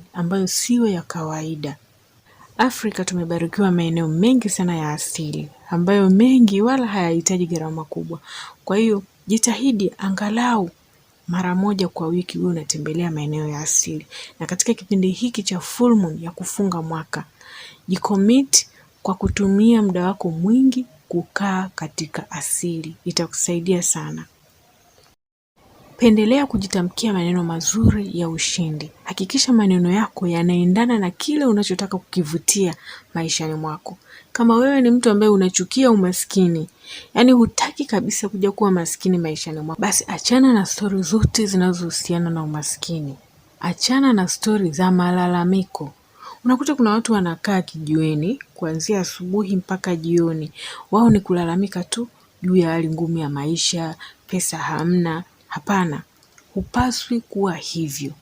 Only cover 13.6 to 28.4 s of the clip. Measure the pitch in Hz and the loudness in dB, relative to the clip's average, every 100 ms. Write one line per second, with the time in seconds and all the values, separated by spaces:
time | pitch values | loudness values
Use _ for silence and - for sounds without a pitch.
13.6 | 156 - 165 156 - - - - 165 180 | -4 -2 -2 -8 -12 -18 -18 -12 -8 -4
14.6 | - 226 185 196 185 180 247 226 190 185 | -2 -4 -2 0 0 -2 -6 -6 -6 -8
15.6 | - - 240 220 175 160 165 - 185 - | -6 0 4 4 2 -4 -10 -10 -8 -4
16.6 | 196 180 160 160 156 151 - _ - - | -2 -2 -6 -8 -8 -12 -12 _ -20 -20
17.6 | - - - 185 - 196 202 254 269 - | -20 -14 -6 -4 0 2 4 4 2 0
18.6 | - _ _ _ - 185 196 - 196 196 | -2 _ _ _ -6 -2 -2 0 2 4
19.6 | 226 226 202 180 180 196 180 165 185 247 | 6 6 2 0 -2 -2 -4 -2 2 4
20.6 | 262 254 247 _ - 175 - - 196 185 | 4 2 -6 _ -6 -6 -6 -4 -4 -4
21.6 | 185 - 156 - 156 - - 165 - - | -6 -8 -10 -10 -10 -10 -10 -10 -8 -4
22.6 | 175 165 156 165 175 170 165 - - 175 | -4 -6 -10 -10 -4 -2 -2 -4 -4 -2
23.6 | 175 175 170 165 151 156 - _ _ _ | 0 0 -2 -6 -8 -10 -14 _ _ _
24.6 | _ _ _ _ _ _ _ _ _ _ | _ _ _ _ _ _ _ _ _ _
25.6 | _ _ - - 240 214 214 269 277 202 | _ _ -20 2 4 6 4 2 2 -2
26.6 | 190 196 180 - 226 190 170 180 170 170 | -2 -2 -2 -2 -2 0 0 0 -2 -2
27.6 | - 208 220 208 196 170 165 160 | -2 2 4 2 -2 -4 -4 -4